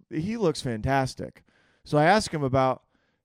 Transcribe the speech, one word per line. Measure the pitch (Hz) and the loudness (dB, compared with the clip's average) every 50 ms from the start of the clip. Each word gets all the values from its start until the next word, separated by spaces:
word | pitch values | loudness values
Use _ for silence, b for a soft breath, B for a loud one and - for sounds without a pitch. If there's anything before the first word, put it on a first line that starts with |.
| _ - | _ -10
He | - 151 156 202 226 240 | -8 -6 -6 -4 -4 0
looks | 214 165 147 - | 0 0 0 -2
fantastic. | - 131 117 110 107 127 135 135 131 131 - - - - - - _ _ _ _ _ _ _ _ _ | -4 -6 -6 -4 -2 0 0 0 0 -2 -6 -10 -12 -14 -14 -18 _ _ _ _ _ _ _ _ _
So | - - 147 | -2 2 4
I | 151 | 4
asked | 165 196 220 202 - - | 6 4 4 2 -2 -4
him | 156 143 | -4 -2
about | 131 123 135 131 131 127 - _ _ _ _ _ _ _ _ _ | 0 0 2 2 2 0 -4 _ _ _ _ _ _ _ _ _